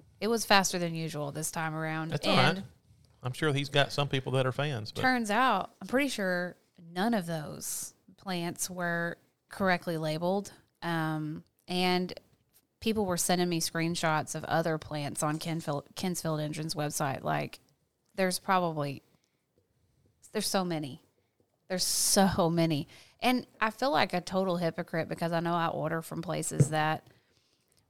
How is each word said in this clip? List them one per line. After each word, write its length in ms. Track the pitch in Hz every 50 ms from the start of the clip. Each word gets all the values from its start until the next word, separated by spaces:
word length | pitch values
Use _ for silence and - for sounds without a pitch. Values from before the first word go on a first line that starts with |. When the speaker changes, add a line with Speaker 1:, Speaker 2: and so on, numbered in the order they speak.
| - - - -
Speaker 1:
it 80 | 190
was 180 | 214 233 226 -
faster 340 | - 214 196 185 - - 180
than 160 | 175 170 165
usual 360 | 165 160 156 170 160 147 143
this 200 | 143 151 160 -
time 240 | - 170 160 160 156
around. 340 | 160 160 156 160 160 160 160
Speaker 2:
That's 140 | 151 147 -
all 80 | 202 190
right. 140 | 185 - 147 170
Speaker 1:
And 60 | 190 196 - - _ _ _ - _ _ _ _ _ -
Speaker 2:
I'm 100 | 127 131
sure 200 | - 160 156 135
he's 160 | 139 143 139
got 220 | - 143 139 -
some 160 | - - 143
people 240 | 139 - 135 131 135 127
that 120 | 135 127
are 40 | 131
fans. 400 | 120 - 139 151 139 110 110 -
But 100 | - -
Speaker 1:
turns 280 | 151 254 254 247 233 208
out, 420 | 202 233 262 262 214 185 - - - -
I'm 60 | 202
pretty 220 | 185 - 262 294 269
sure 460 | - - 196 185 180 175 180 180 - - _ _ _ - 175 165 170
none 200 | 180 196 233 240
of 120 | 208 175
those 680 | 170 165 156 147 - 76 67 - - - - - - - _ _ - -
plants 520 | _ - 196 185 175 170 175 - - - -
were 480 | 180 180 175 170 170 170 170 170 170 - _ _ _ _ _ _
correctly 480 | - - 202 185 175 175 - 180 165
labeled. 540 | 156 160 156 156 160 175 175 190 202 196 - - - _ _ _ _
Um, 600 | - 170 170 165 160 160 156 156 156 151 156 170 - _ _ _ _
and 460 | - 180 180 185 180 180 180 185 175 - - - _ _ _ _ _ _ _ _ _ _ _
people 260 | - 226 220 220 208
were 120 | 180 175
sending 320 | 165 - - 180 175 180 175
me 100 | 170 165
screenshots 720 | 165 - - 165 160 165 175 - - 160 156 151 - - -
of 100 | 156 -
other 320 | - - 147 156 175 156
plants 440 | 156 - - 151 147 143 143 - - 165
on 140 | 151 151 156
Ken 200 | - 170 160 165
Phil-, 260 | 160 165 143 143 - - -
Ken's 260 | - - 185 175 -
Philodendrons 520 | - 165 156 151 151 147 156 151 156 160 -
website. 480 | - 151 147 - - 151 139 131 - -
Like, 360 | - 151 147 147 147 - - _ _ _ _ _ _ _ _ _ _ _
there's 240 | - 190 185 180 -
probably, 640 | - - 190 185 180 170 160 156 143 143 135 123 - _ _ _ _ _ _ _ _ _ _ _ _ _ _ _ _ _ _ _ _ _ _ _ - - -
there's 140 | 214 202
so 160 | - - 196 185
many. 360 | 175 170 156 156 127 123 - _ _ _ _ _ _ _ _ _ _ _ _ _ -
There's 140 | 185 185 -
so 640 | - - - - - - 208 190 190 175 - 175 165
many. 380 | 170 170 165 165 160 139 156 - - - - - _ _
And 240 | - 240 254 247 - - _ -
I 100 | 214 220
feel 200 | 214 - 254 269
like 220 | 302 - 220 185 -
a 80 | 180
total 360 | 175 - 190 190 190 190 175
hypocrite 500 | 175 175 165 - - 170 - - 165 156 -
because 220 | 165 - 175 165
I 80 | 170 165
know 120 | 170 170 170
I 140 | 170 165
order 340 | 165 - 147 147 156 165 165
from 200 | 165 - 165 165
places 480 | 170 170 156 156 160 - - 156 151 147
that 340 | 156 156 151 156 156 - - - - _ _ _ _ _ _ _ _ _ _ _ _ _ _ _